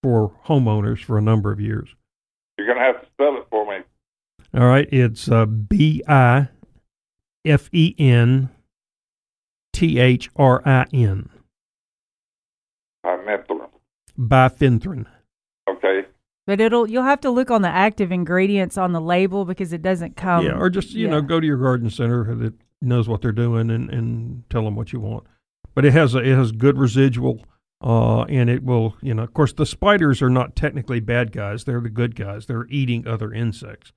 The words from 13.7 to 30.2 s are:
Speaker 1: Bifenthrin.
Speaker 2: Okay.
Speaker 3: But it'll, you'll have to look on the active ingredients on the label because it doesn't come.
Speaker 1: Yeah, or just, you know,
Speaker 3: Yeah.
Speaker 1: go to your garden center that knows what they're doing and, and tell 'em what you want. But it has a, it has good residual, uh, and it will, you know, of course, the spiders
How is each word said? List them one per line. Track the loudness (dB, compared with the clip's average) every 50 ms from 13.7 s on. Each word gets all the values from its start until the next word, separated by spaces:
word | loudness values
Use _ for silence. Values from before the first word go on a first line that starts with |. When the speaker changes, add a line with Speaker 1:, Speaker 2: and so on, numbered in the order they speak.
| _ _ _ _ _ _ _ _ _ -8
Speaker 1:
Bifenthrin. | -2 2 4 4 4 4 2 _ 2 2 2 0 -2 -6 -10 -10 -12 -14 _ _ _ _ _ _ _ _ _ _ _ -8
Speaker 2:
Okay. | -6 -2 0 0 0 0 -4 -6 _ _ _ _ _ _ _
Speaker 3:
But | -4 0 0
it'll, | 2 2 2 0 0 0
you'll | -2 -2 0
have | 0 -2 0
to | -2 -2
look | 0 0 0 0
on | 0 0
the | 0 0
active | 2 2 0 0 0 -2 -4 -2
ingredients | -2 -4 -2 0 0 2 2 2 0 0 -2 -2 -2 -2
on | -2 -2
the | -2 -2
label | -2 0 0 2 2 0 -2 -4 -4
because | -6 -6 -8 -6 -8 -8
it | -4
doesn't | -2 -2 -2 -2 -4 -10 -10
come. | -8 -2 0 0 2 2
Speaker 1:
Yeah, | 0 -2 0
or | 0 0
just, | 0 -2 -6 -6
you | -6 -4 -2
know, | 0 0 0
Speaker 3:
Yeah. | 0
Speaker 1:
go | 0 0 0
to | 0
your | 0 0 0
garden | 0 0 0 0 -2 -4
center | -4 -2 -2 -2 0 -2 -2 -4 -4
that | -6 -6 -6 -8 _ _ _ _ _
knows | -2 0 0 0 0 0
what | -2 -2
they're | -2 -4
doing | -2 0 -2 0 0 0 0 -2
and, | -2 -4 -4 -6
and | -6 -6 -6 -4 -6 -8 -8 -10 -12 -14 -12 _
tell | -4 -4 -4
'em | -4 -4
what | -6 -8 -8
you | -8 -10
want. | -8 -8 -10 -10 -14 _ _ _ _ _ _ _ -20 -6 _
But | 4 4
it | 6
has | 6 6 4 4 2
a, | 0
it | 2 2 2
has | 2 2 0
good | -2 2 2 2 2 2
residual, | 0 0 2 2 2 2 2 0 -4 -4 -4 -6 -12 -20 _ _ _ _ _ _
uh, | -2 0 2 2 2 2 2 0
and | -2 0 0 0 2 2
it | 0 -2 -2
will, | -2 0 0 0 -2 -6 _
you | -8 -6
know, | -6 -6 -6
of | -6 _
course, | 0 0 0
the | 0 -4 -4
spiders | -4 -4 -2 0 0 2 2 2 0 0 2